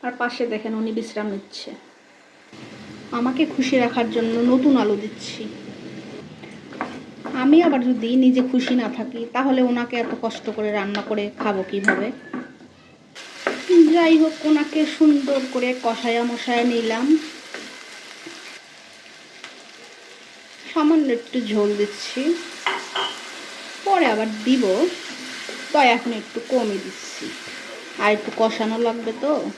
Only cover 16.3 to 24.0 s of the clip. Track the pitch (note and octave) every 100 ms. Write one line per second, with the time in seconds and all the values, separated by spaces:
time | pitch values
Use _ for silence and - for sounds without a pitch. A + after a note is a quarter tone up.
16.3 | A#3+ - A#3+ A#3+ A#3 A3+ A3+ C4+ D#4 -
17.3 | - - - - - - - - - -
18.3 | E3+ - - - - - - - - -
19.3 | - - - - - - - - - -
20.3 | - - - - D#4+ D4+ D#4+ C#4 A#3 -
21.3 | B3+ G#3+ G#3+ G#3 G3+ G#3 - - B3 C#4+
22.3 | E4+ - - - - - - - - -
23.3 | - - - - - G4 F#4+